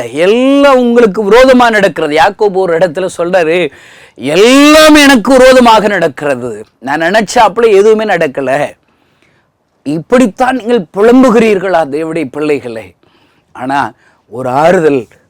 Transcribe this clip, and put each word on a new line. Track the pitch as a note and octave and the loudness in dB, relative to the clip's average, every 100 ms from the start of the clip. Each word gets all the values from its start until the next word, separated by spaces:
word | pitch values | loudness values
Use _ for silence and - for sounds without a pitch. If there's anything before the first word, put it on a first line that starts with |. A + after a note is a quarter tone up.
| A#2+ C3+ | -2 -2
எல்லாம் | F3+ A#3 C4 C#4 C#4+ C4 | 0 0 0 2 2 2
உங்களுக்கு | A#3+ A#3 A#3 F#3+ G3+ | 2 2 0 0 0
விரோதமா | A3+ C4 B3 A#3+ G#3+ | 4 4 4 2 2
நடக்கிறது. | G3 D#3 D#3 D3+ | -2 -2 -4 0
யாக்கோபு | F3+ G3 G#3 F#3 | 0 0 -2 -2
ஒரு | F#3+ E3 | -2 0
இடத்துல | F3+ D#3 F#3 - | -2 -4 -8 -6
சொல்றாரு, | F3 F#3 D#3 F3 D#3+ - - - - - B2+ | -4 -2 0 -2 -4 -8 -20 -20 -20 -12 -4
"எல்லாம் | D#3+ A3+ C4+ D4 D4+ D#4 D4+ | 2 4 4 4 4 4 4
எனக்கு | - G#3+ G3 C4 | 4 2 2 4
விரோதமாக | C4 B3+ A#3+ A3 G#3 | 4 4 4 2 0
நடக்கிறது, | G3 E3 B2+ D3 B2+ B2 G#2+ A2 _ B2+ | -2 -4 -4 -6 -4 -6 -12 -16 _ -8
நான் | D3+ E3 | -4 -2
நினைச்சாப்புல | G#3 G#3 B3 G#3+ G3+ A#3 G3 | -2 -2 0 0 0 2 2
எதுவுமே | G#3+ A3 A3 | 2 2 0
நடக்கல." | F3 D#3+ B2+ C3 C#3 B2+ - _ _ _ _ _ _ _ _ _ _ C3+ | -2 -2 -4 -4 -4 -4 -10 _ _ _ _ _ _ _ _ _ _ -10
இப்படித்தான் | D#3+ D#3 B3 A#3+ - B3 C4 | -10 -2 0 0 -2 -4 -4
நீங்கள் | G#3 A#3+ D#3+ F#3+ | -4 -4 -4 -2
புலம்புகிறீர்களா | A3+ B3+ C4 A3+ A3+ G3 F#3+ E3+ D3 | 2 4 4 2 0 -2 -2 -2 -2
தேவனுடைய | D3 D#3+ E3 C#3 D3 | -6 -6 -8 -8 -6
பிள்ளைகளே? | D3+ C#3+ A#2+ A2+ G2+ _ _ _ _ _ _ | -4 -4 -6 -14 -18 _ _ _ _ _ _
ஆனா | - B2+ C#3 A2+ - _ _ _ | -14 -8 -6 -6 -10 _ _ _
ஒரு | A2+ B2+ C3 | -10 -6 -2
ஆறுதல், | D#3+ F#3 D#3 C#3 G#2+ _ | 0 0 0 -2 -6 _